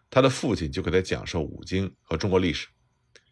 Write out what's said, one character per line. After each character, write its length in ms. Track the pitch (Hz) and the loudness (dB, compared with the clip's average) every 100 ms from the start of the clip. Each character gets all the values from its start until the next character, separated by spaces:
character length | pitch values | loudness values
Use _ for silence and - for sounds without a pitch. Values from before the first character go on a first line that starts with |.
| _ | _
他 100 | 131 | 4
的 80 | 131 | 4
父 240 | 127 143 | 2 -2
亲 180 | 90 78 | -2 -2
就 100 | 69 | -4
给 100 | 85 | 0
他 100 | 90 | 0
讲 240 | 92 - - | 0 -4 -4
授 160 | 87 | -4
五 220 | 71 - | -6 -8
经 320 | - 95 95 - | -6 -4 -4 -8
和 120 | _ 80 | _ -4
中 140 | 107 | 2
国 80 | 92 | 2
历 160 | 90 | 2
史。 140 | 71 - _ _ _ _ _ _ | -2 -8 _ _ _ _ _ _